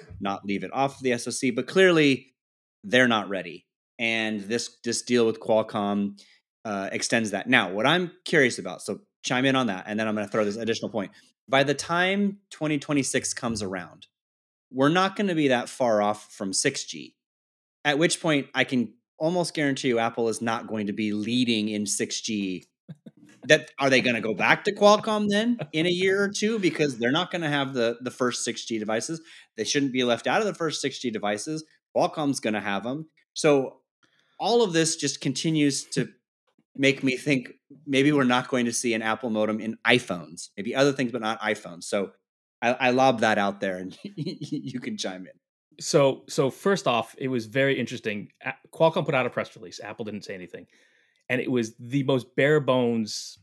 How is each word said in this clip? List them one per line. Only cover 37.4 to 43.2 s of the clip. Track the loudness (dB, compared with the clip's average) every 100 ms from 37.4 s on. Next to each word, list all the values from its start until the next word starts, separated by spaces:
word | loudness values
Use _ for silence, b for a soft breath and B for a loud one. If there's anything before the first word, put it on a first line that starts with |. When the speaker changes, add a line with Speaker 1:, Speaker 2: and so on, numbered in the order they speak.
| -2 -18 _ -16 -2
Speaker 1:
maybe | 2 4
we're | 4
not | 4 2 2
going | 0 0
to |
see | 0 0
an | 0
Apple | 0 -2 -2
modem | 0 0 -2
in | -4 -4 2
iPhones, | 2 2 -8 -10 -16 -16 -10
maybe | -6
other | 2 2
things, | 2 -2
but | -2
not | -4 -2
iPhones. | -2 -4 -6 -14
So | -4 -2 -2 _ _ _ _ -4
I, | -2
I | 2 2
lob | 4 4 4